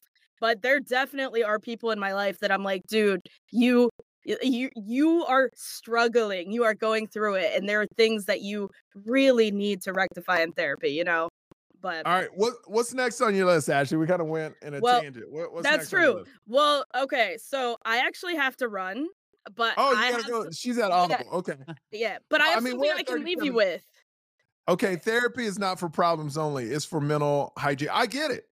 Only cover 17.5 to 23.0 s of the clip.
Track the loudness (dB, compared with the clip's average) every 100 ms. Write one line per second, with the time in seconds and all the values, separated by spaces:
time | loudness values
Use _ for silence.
17.5 | -4 -4 -4 -2 0 0 -4 -6 -2 -2
18.5 | -2 -6 -4 -6 -6 -8 -10 _ _ -18
19.5 | -2 0 2 2 2 2 0 -4 -4 -6
20.5 | -8 -6 -2 2 2 2 0 -4 -6 -6
21.5 | -10 -12 -18 _ -6 -6 -6 -2 2 4
22.5 | 2 0 -2 0 -2